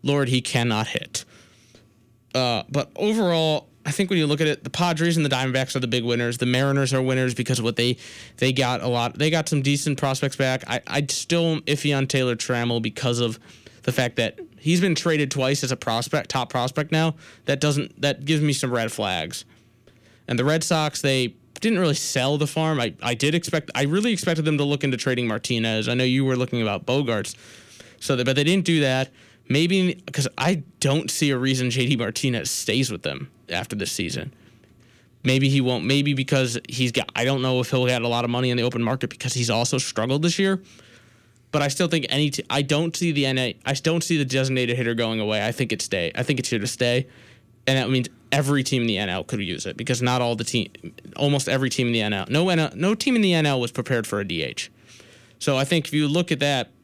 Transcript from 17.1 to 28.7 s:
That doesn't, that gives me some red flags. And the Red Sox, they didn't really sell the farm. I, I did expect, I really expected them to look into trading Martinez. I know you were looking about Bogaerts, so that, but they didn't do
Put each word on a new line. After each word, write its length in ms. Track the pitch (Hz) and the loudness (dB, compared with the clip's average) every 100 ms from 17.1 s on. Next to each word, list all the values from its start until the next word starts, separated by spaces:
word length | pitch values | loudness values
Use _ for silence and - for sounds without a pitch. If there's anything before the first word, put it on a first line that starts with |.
| 156 - - - | -2 -14 -10 -2
That 140 | 139 | 0
doesn't, 400 | 151 143 - - | 2 0 -4 -2
that 260 | 143 135 139 | -2 -2 0
gives 180 | 156 | 2
me 100 | 147 | 2
some 160 | 135 127 | 0 0
red 220 | 120 110 | 0 -2
flags. 520 | - 104 90 80 - - _ _ _ _ _ - _ - | -2 -2 -2 -4 -8 -14 _ _ _ _ _ -20 _ -4
And 100 | 123 | 0
the 80 | 135 | 2
Red 180 | 160 | 2
Sox, 380 | 160 160 151 - | 2 0 0 -2
they 320 | 143 131 123 - _ - | 0 2 0 -4 _ -4
didn't 180 | 220 208 | 0 2
really 160 | 175 - | 2 0
sell 420 | - 135 131 147 | -2 0 0 0
the 100 | 151 | 0
farm. 320 | - 160 151 | 0 0 0
I, 140 | 120 - | -2 -2
I 140 | 120 120 | -4 0
did 180 | 143 | 2
expect, 380 | 170 - 160 - | 0 0 -4 -2
I 100 | 123 | -2
really 300 | 143 180 233 | 0 2 0
expected 320 | 220 - 165 156 | 0 0 0 0
them 140 | 147 | 2
to 40 | |
look 200 | 143 143 | 0 0
into 140 | 139 127 | 0 0
trading 300 | - 123 120 | 0 0 0
Martinez. 600 | 107 - 120 113 110 110 | -2 -2 0 0 0 0
I 60 | 123 | 0
know 80 | |
you 220 | 127 131 135 | 2 2 2
were 100 | 127 | 0
looking 260 | 127 123 | 0 0
about 240 | 110 98 - | 0 -2 0
Bogaerts, 500 | 131 135 110 - - - - - - - - | 0 0 -2 -2 -10 -20 -20 -20 -20 -20 -14
so 160 | - 131 | -2 0
that, 100 | 123 | 2
but 100 | 135 | 2
they 80 | |
didn't 220 | 143 190 | 4 2
do 160 | 175 | 4